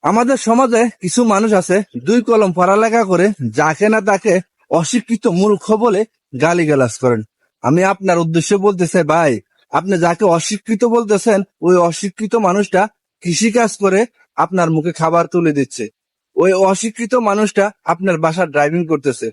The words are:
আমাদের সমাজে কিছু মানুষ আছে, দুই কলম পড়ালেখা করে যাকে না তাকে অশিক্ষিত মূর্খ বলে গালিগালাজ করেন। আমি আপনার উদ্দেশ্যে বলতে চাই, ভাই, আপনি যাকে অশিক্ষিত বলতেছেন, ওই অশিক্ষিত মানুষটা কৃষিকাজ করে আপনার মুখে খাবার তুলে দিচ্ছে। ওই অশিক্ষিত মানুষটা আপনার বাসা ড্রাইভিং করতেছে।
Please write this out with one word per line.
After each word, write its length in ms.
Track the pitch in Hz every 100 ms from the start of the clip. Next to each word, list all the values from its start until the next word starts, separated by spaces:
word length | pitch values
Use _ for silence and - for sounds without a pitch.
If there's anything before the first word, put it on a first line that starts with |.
| -
আমাদের 280 | 208 240 269 -
সমাজে 340 | 233 262 226 233 -
কিছু 180 | 180 - 233
মানুষ 180 | 196 220 208
আছে, 140 | 170 185 208 123 131
দুই 120 | 233 220
কলম 240 | 226 202 175
পড়ালেখা 460 | 180 202 226 226 202
করে 140 | 180 190 208 123 113
যাকে 280 | 151 156 208
না 60 | 220 202
তাকে 240 | 196 151 175 - _ _ 151
অশিক্ষিত 440 | 160 247 - 226 - 175
মূর্খ 260 | 202 208 - 214
বলে 180 | 233 185 220 _ _ 131
গালিগালাজ 520 | 156 175 156 143 123 -
করেন। 180 | 127 117 107 _ _ _
আমি 180 | 120 160 190
আপনার 240 | 196 190 170
উদ্দেশ্যে 320 | 165 165 160 202 196
বলতে 200 | 190 175
চাই, 140 | 190 156
ভাই, 200 | 156 160 113 _ _ _
আপনি 220 | - 180 185 170
যাকে 200 | 196 208 170
অশিক্ষিত 440 | - 214 - 220 240 233
বলতেছেন, 440 | 220 202 233 202 196 _ 165
ওই 100 | 180 175
অশিক্ষিত 440 | 160 202 - 220 233 202
মানুষটা 340 | 190 202 196 214 _ _ _
কৃষিকাজ 480 | 180 160 226 226 226 -
করে 160 | 196 190 240 _ _ -
আপনার 320 | 160 185 165 160
মুখে 160 | 156 165
খাবার 260 | 165 170 170
তুলে 180 | 175 165 147
দিচ্ছে। 280 | 135 - 107 _ _ _ _ -
ওই 140 | 180 185 190
অশিক্ষিত 420 | 190 226 214 233 254 226
মানুষটা 360 | 202 214 - 202 - -
আপনার 240 | 170 190 165
বাসা 200 | 160 160 175
ড্রাইভিং 280 | 147 147 170 165
করতেছে। 360 | 151 139 120 113